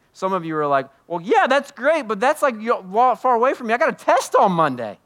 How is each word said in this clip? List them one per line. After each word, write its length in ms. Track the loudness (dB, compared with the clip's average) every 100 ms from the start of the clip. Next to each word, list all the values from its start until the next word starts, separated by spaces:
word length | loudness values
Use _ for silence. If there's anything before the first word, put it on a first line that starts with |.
| _
Some 220 | -8 -4
of 100 | -4
you 100 | -4 -4
are 100 | 0
like, 220 | 0 -2 _ -10
"Well, 140 | -8
yeah, 260 | 0 2 2
that's 240 | 0 -2
great, 360 | -4 0 0 -2
but 140 | -2
that's, 220 | 0 0
like, 180 | -2 -2
you 160 | -4 -4
wa-, 380 | -4 0 2
far 200 | 2 0
away 200 | 2 2
from 140 | -2 -2
me. 60 |
I 40 | 0
got 100 | 0
a 160 | -2
test 320 | 0 0 2 2
on 160 | 2
Monday. 460 | 4 0 0 -10 -12